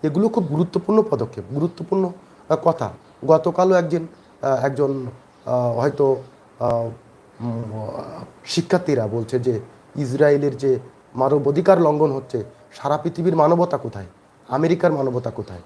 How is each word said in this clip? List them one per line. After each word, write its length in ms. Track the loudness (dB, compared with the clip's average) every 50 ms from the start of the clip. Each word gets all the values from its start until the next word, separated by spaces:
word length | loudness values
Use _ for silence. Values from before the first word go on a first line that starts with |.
| -2
এগুলো 260 | 0 0 2 2 2
খুব 140 | 2 0 -2
গুরুত্বপূর্ণ 600 | 0 0 0 0 0 0 -4 -2 2 2 2 2 2
পদক্ষেপ, 340 | 0 -4 -4 -6 -8 -14 -12 -8 -6
গুরুত্বপূর্ণ, 560 | -4 -4 -4 -4 -6 -6 -2 0 0 0 -2 -4 -10 -20 -20 -20 -20 -4 -2
আহ, 80 | -2 2 2
কথা। 300 | 0 0 0 -4 -8 -8 -12 -20 -20 -20 _ 2 4
গতকালও 480 | 4 4 4 0 0 2 2 4 4
একজন, 320 | 2 2 0 -2 -4 -4 -6 -14 -20 -20 -20 -16 -6
আহ, 240 | -2 -2 0 0 0
একজন, 420 | -2 0 0 0 0 0 -4 -6 -10 -12 -14 -20 -20 _ _ -6
আহ, 340 | -2 -2 0 0 0 0 0
হয়তো, 360 | 0 -2 2 2 2 2 2 0 -2 -14 -20 -20 -20 -20 _ -4
আহ, 300 | -2 -2 0 0 -2 -4 -8 -12 -20 -20 -20 -20 -20 -20 _ -10
উম, 240 | -8 -6 -6 -6 -8 -8 -8 -10 -10 -8 -10 -10 -12 -12 -12 -14 -16 -18 -20 -20 -12
শিক্ষার্থীরা 600 | -6 -4 -4 0 2 0 0 2 2 0 0 0 0
বলছে 320 | -2 -4 -4 -2 -2 -2
যে 200 | 0 0 -2 -2 -4 -10 -20 -20 -20 -14 -8
ইসরায়েলের 600 | -6 -6 -4 2 4 4 4 4 4 2 -2 -2 -2
যে 220 | 0 0 0 0 -2 -10 -20 -20 _ _ -4
মানবাধিকার 680 | 0 0 2 2 2 2 2 0 2 4 4 4 6
লঙ্ঘন 300 | 6 2 4 2 2 0
হচ্ছে, 320 | 0 -2 -6 -6 -6 -6 -6 -6 -12 -20 -20 -20
সারা 260 | -20 -8 -4 -2 -2 -2
পৃথিবীর 380 | -2 -6 -4 -2 -2 0 4
মানবতা 420 | 4 4 4 6 4 2 0 0 -4
কোথায়, 280 | -6 -6 -10 -10 -14 -14 -16 _ _ _ _ _ _ -4
আমেরিকার 440 | -2 0 2 2 2 2 2 2 2
মানবতা 380 | 2 -2 -2 -2 -4 -4 -6
কোথায়? 300 | -8 -8 -12 -12 -12 -16 -16